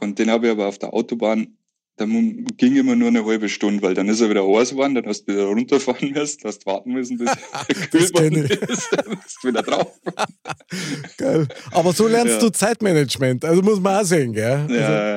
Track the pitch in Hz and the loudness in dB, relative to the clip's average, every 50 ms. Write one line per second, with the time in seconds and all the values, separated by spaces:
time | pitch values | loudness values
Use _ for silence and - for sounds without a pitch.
0 | 107 104 101 - 110 113 113 117 117 117 110 107 101 101 98 - - - - 107 | -8 -6 -2 0 0 2 2 2 2 0 0 0 -2 -2 -4 -6 -8 -4 -4 -4
1 | 120 - 123 113 110 107 110 110 110 - _ _ _ _ _ _ _ _ _ - | -4 -4 -4 -2 -2 -2 0 -2 -4 -6 _ _ _ _ _ _ _ _ _ -6
2 | 107 107 113 113 113 110 107 - - - 107 - 127 127 139 139 131 131 120 117 | -4 -2 0 0 0 0 -2 -6 -10 -8 -2 2 2 4 4 4 2 2 2 2
3 | 120 117 120 117 107 110 113 110 107 101 - - 104 101 104 101 101 92 95 98 | 2 2 2 2 2 0 0 0 -2 -4 -4 -2 -2 -2 0 0 0 0 0 0
4 | 95 104 110 110 120 107 104 104 95 95 101 113 127 127 139 131 139 139 139 120 | 0 0 2 2 2 2 2 2 2 4 4 4 2 2 0 -2 -2 0 0 -2
5 | 107 107 104 - - - 101 101 101 98 104 113 127 123 139 135 139 127 120 - | -2 -4 -8 -8 -6 -4 -2 -2 0 0 0 -2 0 2 0 0 0 0 -4 -2
6 | - 139 139 147 147 143 - - - 107 101 - - 98 95 98 - 123 123 131 | -4 -4 -4 -4 -4 -6 -8 -10 -10 -10 -10 -8 -6 -6 -6 -4 -4 -6 -6 -4
7 | 123 120 127 117 117 120 - - - - - 139 - - - 208 170 - - 160 | -4 -6 -6 -4 -2 -2 -4 -4 -6 -12 -12 -10 -6 -4 -4 -4 -4 0 2 4
8 | 175 - - 170 160 156 156 156 147 127 208 196 214 - 247 - - - - - | 4 4 4 4 4 4 2 2 2 0 0 -2 -2 -4 -4 -4 -2 -2 -2 -2
9 | - - 214 185 - - - - - 127 - - - - - - 180 - - _ | -2 -4 -8 -10 -12 -18 -12 -6 -2 -2 -2 -2 -2 -2 -2 -2 -2 -4 -6 _
10 | - 175 - - 220 - - _ - - 156 _ _ - - 190 175 156 - 147 | -12 -10 -4 -4 -6 -6 -6 _ -14 -14 -14 _ _ -14 -12 -10 -8 -8 -8 -10
11 | 139 - - - - 269 - 160 151 123 - - - - - 180 165 180 170 - | -10 -14 -10 -4 -2 0 2 0 0 -2 -6 -12 -10 -2 0 2 2 2 2 2
12 | 220 226 226 233 240 233 233 220 240 226 165 - 196 214 233 - 220 196 170 151 | 2 4 4 2 2 2 2 2 2 2 2 2 0 0 0 0 0 2 4 4
13 | 143 123 - - 135 127 127 120 - 160 165 185 190 214 220 190 180 196 190 202 | 2 0 0 0 0 0 0 0 0 2 2 4 4 4 2 2 2 2 2 2
14 | 220 165 180 160 135 120 107 107 107 117 135 143 151 151 123 120 110 107 110 107 | 2 2 2 2 2 0 -2 -2 0 0 0 0 0 -2 0 0 2 2 0 0
15 | 104 - - | 0 -2 -2